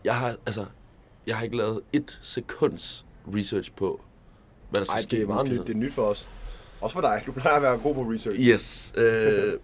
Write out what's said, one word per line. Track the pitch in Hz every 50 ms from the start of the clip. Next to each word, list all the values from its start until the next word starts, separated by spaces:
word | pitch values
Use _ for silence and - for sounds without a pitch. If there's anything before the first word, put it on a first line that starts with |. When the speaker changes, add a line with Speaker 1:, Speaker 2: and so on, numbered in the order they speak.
| -
Speaker 1:
Jeg | 104 120
har, | 123 127 123 113 - -
altså, | 120 107 107 101 95 - - - - - - - _ - - -
jeg | - 113
har | 110 117
ikke | 113 113
lavet | 117 110 107 110 104 - - -
et | 147 147 - - - -
sekunds | - - 127 120 - - - 156 135 - 87 - - - - - - - - - - 95
research | 107 98 - - 98 92 - -
på, | - 98 92 80 - - - - - - - - - - - - - - -
hvad | - 101
der | 98
skal | 92 98
Speaker 2:
Ej, | 113 110
Speaker 1:
ske | -
Speaker 2:
det | 127 113
er | 107
Speaker 1:
i |
Speaker 2:
meget | 98 98 113 139
nyt. | 135
Speaker 1:
Roskilde. | 127 117 87
Speaker 2:
Det | - 110
er | 107 117 139
nyt | 139
for | - 113
os. | 104 104 - - - - - - - - - - - - -
Også | - 110 -
for | 180
dig. | 170 123 107 107 -
Du | - 127
plejer | 131 127 165 147
at | 147 143
være | 131 123 113
god | 110 147 147
på | 131 127
research. | 113 113 110 - 117 101 101
Speaker 1:
Yes. | 127 120 113 101 - - - - - - -
Øh, | - 117 113 113 113 110 110 107 101 98 104 90 -